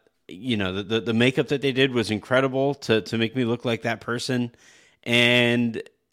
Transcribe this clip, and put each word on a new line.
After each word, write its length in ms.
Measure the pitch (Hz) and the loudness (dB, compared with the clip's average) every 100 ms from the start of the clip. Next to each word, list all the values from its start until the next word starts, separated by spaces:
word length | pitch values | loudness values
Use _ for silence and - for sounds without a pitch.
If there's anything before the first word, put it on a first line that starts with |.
| _ _ - | _ _ -20
you 260 | 90 127 110 | -12 -4 -2
know, 160 | 92 | -2
the, 120 | 95 | -4
the, 180 | 98 113 | -2 -2
the 120 | 110 | 0
makeup 360 | 113 123 131 151 | 2 2 2 -2
that 120 | 143 | -2
they 120 | 139 | -2
did 200 | 127 135 | 0 0
was 160 | 123 101 | 0 -2
incredible 680 | 107 - 127 135 131 139 127 | -4 0 0 2 0 -2 -2
to, 260 | - 113 | 0 0
to 160 | - 113 | 0 -4
make 180 | 113 131 | -2 -2
me 80 | |
look 220 | 117 117 127 | -2 -2 -4
like 160 | 113 | -4
that 180 | 117 110 | -4 -6
person. 560 | - 120 - 123 120 - _ _ _ _ | -6 -6 -4 -4 -4 -10 _ _ _ _
And 800 | - 120 120 123 120 120 120 107 - _ _ | 0 4 6 4 4 2 0 -4 -12 _ _